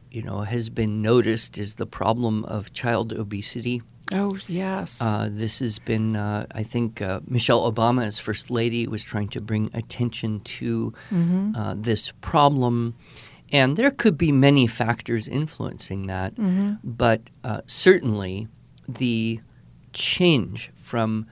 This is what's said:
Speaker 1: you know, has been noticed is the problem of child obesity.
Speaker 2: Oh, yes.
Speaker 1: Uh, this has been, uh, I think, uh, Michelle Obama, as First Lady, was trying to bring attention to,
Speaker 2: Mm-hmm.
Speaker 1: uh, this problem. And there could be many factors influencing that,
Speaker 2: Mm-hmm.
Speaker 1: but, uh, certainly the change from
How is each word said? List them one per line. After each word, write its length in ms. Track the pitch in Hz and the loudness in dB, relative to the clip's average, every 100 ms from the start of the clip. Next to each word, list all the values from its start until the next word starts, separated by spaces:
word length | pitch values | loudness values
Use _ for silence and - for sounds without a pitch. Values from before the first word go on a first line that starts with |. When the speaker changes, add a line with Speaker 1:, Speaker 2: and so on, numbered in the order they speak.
| - | -14
Speaker 1:
you 100 | 120 | -10
know, 200 | 92 92 | -8 -6
has 280 | 104 120 113 | -4 -4 -4
been 320 | 117 107 107 | -2 -2 0
noticed 560 | 107 123 104 110 - - | 4 6 6 2 -2 -4
is 180 | 104 - | -8 -6
the 100 | 107 | -8
problem 600 | - 98 117 117 107 - | -2 0 0 0 0 -2
of 260 | 107 98 | -6 -6
child 400 | - 123 117 113 | -6 0 0 0
obesity. 680 | 110 104 101 107 120 117 123 117 - - | -4 -6 -6 -6 -6 -4 -4 -6 -14 -6
Speaker 2:
Oh, 240 | 190 202 196 - | -2 -2 -4 -6
yes. 540 | 170 190 190 165 - | -6 -4 -6 -6 -2
Speaker 1:
Uh, 260 | 113 107 107 | 0 0 -2
this 300 | 104 113 - | -4 -4 -2
has 200 | 123 104 | -2 -4
been, 360 | - 110 110 107 | -2 -2 0 -2
uh, 300 | 104 104 - | -2 -4 -6
I 100 | - | -8
think, 380 | 110 120 117 - | -4 -2 -4 -4
uh, 180 | 95 95 - | -6 -6 -2
Michelle 420 | 123 110 120 110 | 0 4 4 4
Obama, 360 | 110 117 127 110 | 2 4 4 0
as 140 | 104 | -4
First 300 | - 104 - | -4 -4 -4
Lady, 380 | 120 117 117 117 | -2 0 0 -2
was 160 | 107 | -4
trying 240 | - 107 101 | -6 -4 -4
to 120 | - | -6
bring 280 | 104 110 107 | -2 -2 0
attention 640 | 117 113 - 120 - 113 107 | -4 -8 -4 -4 -2 -4 -6
to, 520 | - - 120 117 113 113 - | -8 -8 -4 -2 -4 -6 -4
Speaker 2:
Mm-hmm. 440 | 180 170 180 202 208 | 0 2 2 0 -2
Speaker 1:
uh, 180 | 104 101 | -4 -4
this 360 | 110 107 - - | -2 0 -2 -6
problem. 720 | - 160 143 139 123 120 117 120 - - - - - | -2 4 4 4 2 2 -2 -6 -16 -20 -20 -20 0
And 240 | 143 131 156 | 4 4 4
there 140 | 269 | 2
could 260 | 277 226 147 | 4 2 4
be 140 | 165 | 4
many 340 | 139 139 143 120 | 6 8 8 4
factors 600 | - 113 117 - 117 107 | 2 0 -2 -2 -4 -2
influencing 800 | 135 151 - 110 - - 98 95 | -4 -4 -6 -10 -6 -4 -4 -4
that, 280 | 95 95 - | -4 -4 -2
Speaker 2:
Mm-hmm. 400 | 202 185 202 208 | 0 2 0 -2
Speaker 1:
but, 380 | - 117 120 113 - - | -6 2 4 4 0 -12
uh, 180 | 127 104 - | -8 -8 -4
certainly 800 | - - 190 131 107 95 95 113 - - - - | 4 6 6 4 -2 -2 -6 -10 -14 -20 -18 -14
the 540 | 120 127 113 113 113 - - - - - | -4 0 0 0 -4 -10 -20 -20 -20 -14
change 760 | - - - 180 147 90 110 - - | -6 -2 2 4 4 2 -6 -12 -16
from 500 | - 117 110 110 110 | -6 -2 0 -2 -6